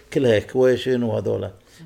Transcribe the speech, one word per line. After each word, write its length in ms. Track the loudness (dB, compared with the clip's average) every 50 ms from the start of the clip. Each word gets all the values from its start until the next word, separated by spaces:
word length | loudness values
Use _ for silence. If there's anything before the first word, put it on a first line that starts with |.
| -20 _ -4
كلها 240 | 0 2 2 2
equation 680 | 2 0 -2 0 2 4 4 2 0 0 -2 -2 -2 -2
وهذولا، 500 | -2 -2 -4 -2 -2 -4 -4 -6 -8 -12 -16 _ _ _ -20 -20